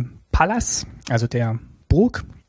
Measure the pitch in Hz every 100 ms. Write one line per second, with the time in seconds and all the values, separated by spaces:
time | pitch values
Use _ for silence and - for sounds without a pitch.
0 | 123 - _ - 170 233 - - - -
1 | - 117 120 120 113 117 - - _ 151
2 | 240 - - -